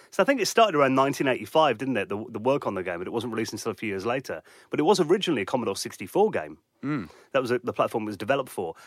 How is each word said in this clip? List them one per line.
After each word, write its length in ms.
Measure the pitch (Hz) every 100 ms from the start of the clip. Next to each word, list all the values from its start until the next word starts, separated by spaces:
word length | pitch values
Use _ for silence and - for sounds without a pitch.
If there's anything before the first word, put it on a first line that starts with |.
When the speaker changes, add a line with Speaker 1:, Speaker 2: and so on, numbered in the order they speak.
| -
Speaker 1:
So 100 | -
I 20 | 190
think 160 | 277
it 60 | 190
started 280 | - 214 151
around 200 | 135 131
nineteen 320 | 139 135 143
eighty-five, 500 | 113 104 156 151 110
didn't 180 | 104 113
it, 140 | 92
the, 160 | 101 110
the 100 | 107
work 260 | 117 139 127
on 60 |
the 80 | 95
game, 120 | 90 87
and 120 | 92
it 40 |
wasn't 200 | 117 120
released 220 | 113 113
until 180 | 107 117
a 40 | 101
few 120 | 110
years 180 | 98 104
later. 360 | 131 - 82 - - _
But 100 | -
it 40 |
was 160 | 151 196
originally 440 | 156 208 185 131
a 20 | 95
Commodore 300 | 131 107 98
sixty-four 540 | - - 98 170 214
game. 260 | 120 78 78 _ _
Speaker 2:
Mm. 260 | 135 147 87 - -
Speaker 1:
That 100 | 135
was 100 | 127
a, 80 | 123
the 120 | 120
platform 300 | 101 113 120
it 40 | 107
was 100 | 101
developed 320 | 104 139 123
for. 240 | - 87 -